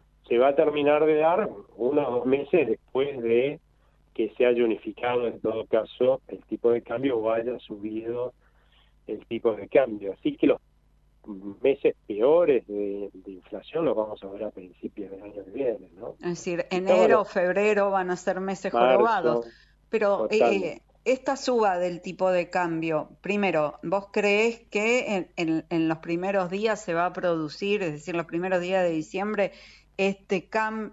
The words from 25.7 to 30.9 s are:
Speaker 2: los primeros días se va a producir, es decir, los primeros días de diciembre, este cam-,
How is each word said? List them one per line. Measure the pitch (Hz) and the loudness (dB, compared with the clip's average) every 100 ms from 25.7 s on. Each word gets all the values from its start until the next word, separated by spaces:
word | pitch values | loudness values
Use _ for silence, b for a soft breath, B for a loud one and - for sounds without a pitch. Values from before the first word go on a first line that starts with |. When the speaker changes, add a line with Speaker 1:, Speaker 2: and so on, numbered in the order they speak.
| 165 160 | -2 0
Speaker 2:
los | 160 | -2
primeros | 165 170 185 196 175 | -4 -4 -2 -2 -2
días | 196 220 202 | -2 -2 -2
se | - | -2
va | 165 175 | -2 -2
a | |
producir, | 180 180 165 151 - 196 202 | -2 -2 -2 -4 -6 -2 0
es | 180 | -2
decir, | 147 165 185 | -6 -6 -6
los | 160 | -4
primeros | 165 185 180 | -4 -2 -2
días | 180 190 | 0 0
de | 180 | 2
diciembre, | 160 156 - 208 208 185 B B B B - | 0 -4 -6 -4 -2 -2 B B B B -2
este | 196 196 - 190 - | -2 -2 -4 -4 -2
cam-, | 220 220 220 208 | -4 -4 -4 -8